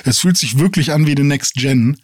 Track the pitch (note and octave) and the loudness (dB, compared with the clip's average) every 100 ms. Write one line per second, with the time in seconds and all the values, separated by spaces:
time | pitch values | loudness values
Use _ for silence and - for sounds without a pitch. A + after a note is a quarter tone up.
0 | C3+ - F3+ F3+ A#2+ B2 F#3+ F#3+ D3 D3+ | -4 0 0 0 0 0 0 0 0 0
1 | D3+ C#3+ C#3+ C#3+ - - C3+ C3 A#2 C#3+ | 2 2 0 0 -4 -4 0 2 2 0